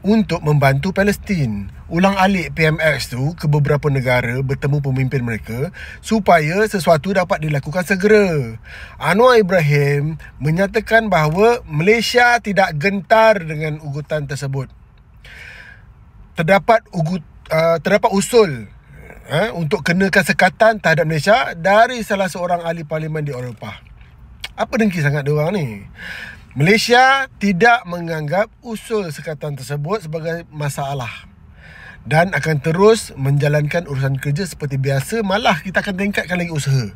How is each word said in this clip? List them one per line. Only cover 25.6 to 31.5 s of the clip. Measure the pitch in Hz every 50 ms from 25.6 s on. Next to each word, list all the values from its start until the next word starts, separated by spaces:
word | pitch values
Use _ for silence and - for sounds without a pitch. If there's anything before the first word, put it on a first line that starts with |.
| 147 120 107 98 90 - - - - - - - - - - - - - -
Malaysia | 127 143 180 214 220 - - 240 247 262 269 277 277 262 262 - - 208
tidak | 202 196 170 220 240 233 240 240
menganggap | 175 175 175 170 165 165 156 151 143 165 190 220 226 _ _ _
usul | 240 220 202 - - 226 214 196 165
sekatan | 147 - 147 165 156 139 - 151 147 139
tersebut | 131 113 143 147 143 156 208 226 160
sebagai | 156 156 165 160 165 165 170 170
masalah | - 147 151 147 139 - - 143 135 143 139 120 110 - - - - - - - -